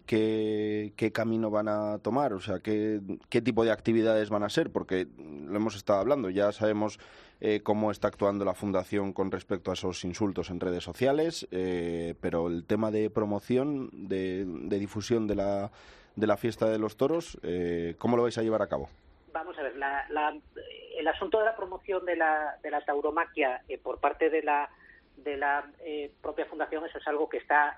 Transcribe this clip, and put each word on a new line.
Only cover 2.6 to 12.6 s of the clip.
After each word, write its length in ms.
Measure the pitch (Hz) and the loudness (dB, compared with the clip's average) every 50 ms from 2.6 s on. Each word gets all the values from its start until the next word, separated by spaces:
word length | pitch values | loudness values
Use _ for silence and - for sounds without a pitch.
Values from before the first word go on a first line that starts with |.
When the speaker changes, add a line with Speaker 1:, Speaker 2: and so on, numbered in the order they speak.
| - | -2
Speaker 1:
¿qué, 380 | 107 107 107 107 107 107 101 98 95 82 - - _ | -2 0 0 0 0 -2 -2 -4 -6 -10 -10 -8 _
qué 140 | - 120 113 | 0 2 2
tipo 220 | 127 113 113 113 | 2 2 4 4
de 80 | 113 107 | 4 2
actividades 580 | - - 117 113 113 110 113 110 110 107 101 | 2 2 2 4 4 6 4 4 4 2 2
van 140 | 107 101 104 | 0 0 0
a 40 | 104 | 2
ser? 220 | - 165 165 - | 2 0 0 2
Porque 360 | - 98 90 - 92 92 90 60 57 64 | 0 -4 -2 0 0 0 0 -2 -6 -14
lo 380 | 71 78 73 71 73 73 98 | -16 -14 -14 -12 -8 -4 -2
hemos 180 | 104 110 113 101 | 0 0 0 -2
estado 240 | 101 - - 101 98 | -2 2 2 4 4
hablando, 320 | 98 123 147 139 110 92 | 4 4 2 2 2 0
ya 220 | 92 101 101 104 104 | 2 2 2 2 2
sabemos, 480 | - 110 110 107 104 107 104 - - - - - - - - - _ | 2 2 2 4 2 0 -2 -2 -8 -14 -20 -20 -20 -20 -20 -10 _
eh, 200 | - 107 107 104 - | 0 2 2 2 2
cómo 280 | - 104 107 107 107 | 2 2 2 2 0
está 180 | 101 - - 104 | 0 0 -2 -2
actuando 360 | - - 104 101 101 101 98 | 0 2 2 2 2 2 0
la 100 | 95 90 | 0 0
Fundación 580 | - 107 101 95 92 92 - 107 101 98 98 92 | 0 -2 0 0 0 0 0 -2 -2 -2 -2 -2
con 180 | - 95 95 | -2 -2 -2
respecto 400 | 95 92 - - 104 90 - 95 | -2 -6 -4 -4 -6 -4 -2 -4
a 40 | 92 | -4
esos 300 | - - 92 87 - - | -2 -4 -4 -4 -4 -6
insultos 440 | 90 87 - 110 98 85 92 85 95 | -6 -2 0 0 0 0 -2 -4 -4
en 100 | 90 87 | -6 -4
redes 240 | 92 92 87 87 - | -2 -2 -2 -2 -4
sociales, 640 | 90 85 - 123 135 139 156 156 165 160 - - - | -8 -2 0 2 2 4 2 2 0 -2 -6 -8 -6
eh, 640 | 90 92 92 92 90 87 85 85 85 85 85 85 82 - - | -4 -2 -2 0 0 -2 -2 -2 -2 -2 -4 -4 -6 -4 -4
pero 240 | 90 85 85 85 | -2 0 0 0
el 180 | 87 85 85 | 0 -2 -2